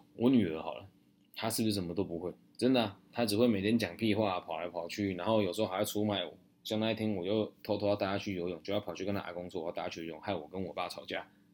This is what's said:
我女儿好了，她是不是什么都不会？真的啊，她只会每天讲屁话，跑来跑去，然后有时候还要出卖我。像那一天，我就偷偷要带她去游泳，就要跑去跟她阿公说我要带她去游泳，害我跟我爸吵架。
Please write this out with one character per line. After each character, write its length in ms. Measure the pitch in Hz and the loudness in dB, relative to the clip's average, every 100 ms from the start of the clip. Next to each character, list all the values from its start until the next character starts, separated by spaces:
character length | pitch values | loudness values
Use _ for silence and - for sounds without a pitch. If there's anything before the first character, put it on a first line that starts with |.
| - - | -12 2
我 140 | 120 | 6
女 180 | 127 90 | 6 4
儿 140 | 80 | 0
好 140 | 80 60 | -6 -8
了， 120 | 98 _ _ _ _ - | -14 _ _ _ _ -6
她 140 | 110 | -4
是 120 | 117 | 0
不 60 | 110 | 0
是 60 | |
什 100 | 101 | 0
么 100 | 87 | -2
都 100 | 87 | -2
不 160 | 85 82 | -2 -4
会？ 120 | 87 - _ - | -6 -10 _ 2
真 160 | 123 | 4
的 80 | 127 | 4
啊， 180 | 107 - _ | 2 -4 _
她 140 | - 117 | -2 2
只 120 | 104 | 6
会 100 | 123 | 4
每 140 | 101 | 4
天 160 | 101 120 | 4 4
讲 180 | 95 87 | 2 2
屁 180 | 113 | 2
话， 260 | 101 104 90 | 4 2 0
跑 200 | 85 80 | -4 -6
来 80 | 87 | -4
跑 200 | 85 85 | -6 -6
去， 280 | - 98 90 | -2 -2 0
然 100 | 95 | 2
后 160 | 110 | 4
有 120 | 95 | 2
时 80 | 101 | 0
候 60 | 101 | -2
还 100 | 92 | 0
要 60 | |
出 200 | 107 104 107 | 0 0 0
卖 180 | 98 85 | 0 -4
我。 100 | - _ _ | -10 _ _
像 160 | - 110 | -4 0
那 120 | 110 | 0
一 40 | 110 | 2
天， 200 | 110 98 | 0 0
我 80 | |
就 280 | 90 107 104 - | 0 0 0 -4
偷 160 | - 101 | -4 0
偷 100 | 101 | 2
要 80 | 101 | 2
带 120 | 95 | 0
她 100 | 101 | 0
去 160 | 104 92 | -2 -4
游 140 | 87 | -4
泳， 120 | 82 | -4
就 100 | 85 | -4
要 60 | 104 | -4
跑 140 | 98 | -4
去 120 | 85 95 | -6 -4
跟 80 | |
她 80 | 98 | -4
阿 100 | 80 | -6
公 180 | 87 90 | -8 -8
说 120 | 92 | -6
我 60 | 82 | -6
要 40 | |
带 120 | 85 | -6
她 60 | 87 | -6
去 120 | 87 | -6
游 120 | 82 | -8
泳， 80 | 76 | -6
害 120 | 107 | -4
我 140 | 87 76 | -4 -6
跟 120 | 92 | -6
我 100 | 87 | -6
爸 160 | 92 90 | -6 -6
吵 160 | - - | -8 -8
架。 220 | 92 - _ _ | -8 -8 _ _